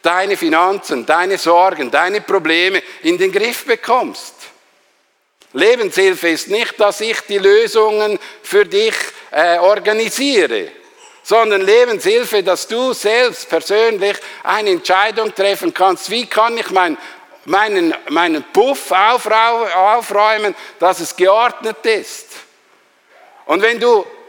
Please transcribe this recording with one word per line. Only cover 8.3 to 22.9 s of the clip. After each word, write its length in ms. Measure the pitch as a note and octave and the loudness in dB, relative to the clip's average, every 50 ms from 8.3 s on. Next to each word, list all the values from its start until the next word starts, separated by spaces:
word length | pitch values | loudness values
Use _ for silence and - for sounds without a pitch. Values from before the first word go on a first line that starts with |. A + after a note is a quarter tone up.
| - - | -20 -20
für 220 | - - F3+ G3+ G#3 | -14 0 2 2 2
dich, 300 | E3+ F3 G3 A3 A3 - - - - - - - - | 2 0 0 0 0 -2 -4 -8 -10 -12 -18 -18 -6
äh, 260 | - D3 E3 F3 E3+ F3 | -2 0 2 2 2 4
organisiere, 1080 | F3 F#3+ G#3 G#3+ F3+ G3+ G#3+ A3 A3+ G#3 - - C4+ C#4+ C#4 G#3+ E3 C3 A2+ G#2 F2 D2+ - - - _ _ _ - - - _ | 4 2 2 2 0 -2 0 0 -2 -4 -4 -4 -2 0 2 2 2 2 0 -4 -6 -6 -12 -20 -20 _ _ _ -20 -20 -20 _
sondern 400 | _ - G#3 A3+ A3+ A3 G#3 G3 | _ 0 2 2 2 2 0 0
Lebenshilfe, 800 | F#3+ F#3+ G#3+ A#3+ B3 B3 A3+ F#3+ - F3+ G#3+ A#3+ B3 - G#3+ G#3 | 2 4 4 4 4 2 0 -2 -2 0 0 0 0 0 -2 -2
dass 240 | F3+ F#3 - - - | 0 0 -2 -2 -4
du 260 | - A3 A#3 B3+ C4 | -8 -4 -4 -2 -2
selbst 560 | A#3 - - G3+ A3 A#3+ B3+ A#3+ E3 - - - | -4 -2 -2 0 2 2 2 0 -2 -6 -8 -4
persönlich 680 | E3 D#3+ D#3 - G3 G#3+ A3+ A3+ A3 G3 F#3+ G3+ G3 - - - - - - | -4 -4 -2 0 0 2 2 2 0 0 -2 -2 -4 -6 -10 -18 -20 -8 -4
eine 260 | - F#3 G#3+ G#3+ G#3 | -2 -2 0 0 0
Entscheidung 640 | F#3 E3+ F3 - F3+ F#3+ G3+ A3 G#3+ A3+ A3 G#3+ - | -2 -2 0 0 2 2 2 0 -2 -4 -4 -4 -4
treffen 400 | - F#3+ G3 G3 - G3 E3+ - | -2 0 0 0 0 -4 -6 -2
kannst. 360 | - F3+ F#3+ F3+ E3+ - - | 2 2 2 2 0 -6 -6
Wie 160 | G3+ A#3 A#3+ | -6 -6 -6
kann 300 | - - G#3 A3 A#3 A#3 | -2 0 0 0 2 0
ich 140 | A#3 G#3 - | -4 -8 -2
mein, 260 | F#3+ F#3 F3+ E3+ D3+ - - - - - - _ - - _ | 0 0 0 0 -2 -6 -10 -20 -20 -20 -20 _ -20 -20 _
meinen, 500 | C#3+ D#3+ G3 G#3+ A3 G3+ F#3 E3+ D#3+ D3+ - - - | -2 0 0 0 2 0 0 0 0 -2 -4 -8 -4
meinen 360 | C#3+ E3 F3 F3 D#3+ D3+ C3+ - | -2 0 0 0 -2 -4 -6 -2
Puff 380 | - - A#3 C4 C#4 C4 - - | 2 2 2 2 0 -4 -4 -2
aufrau-, 760 | F3+ F#3 G3+ A3 B3 A#3+ - G#3+ G#3+ A3 A3+ A#3 A#3 A#3 A3+ G3+ E3+ F3+ F#3 G3+ A3 | 0 2 2 2 2 0 0 0 2 2 2 2 0 0 -2 -2 0 2 2 2 2
aufräumen, 580 | A#3+ A3+ - G3+ G3+ G#3 G#3+ A3 G#3+ G#3+ G#3 E3+ - - - - - | 0 -2 -2 0 2 2 2 2 0 -2 -4 -6 -6 -16 -20 -6 0
dass 220 | E3 F3+ F#3 F3+ | 0 0 0 0
es 140 | E3+ - - | -6 -10 -2
geordnet 680 | - F3+ F#3 G3 A3 A#3 B3 A#3+ - A#3+ A3 G#3+ A3 - | 0 2 4 4 4 2 0 -2 -4 -8 -8 -8 -4 -2
ist? 440 | A#3+ A3 F#3+ D3 - - - - - - - - _ _ _ _ _ _ _ _ _ | -2 -2 -2 -4 -10 -16 -18 -18 -20 -20 -20 -20 _ _ _ _ _ _ _ _ _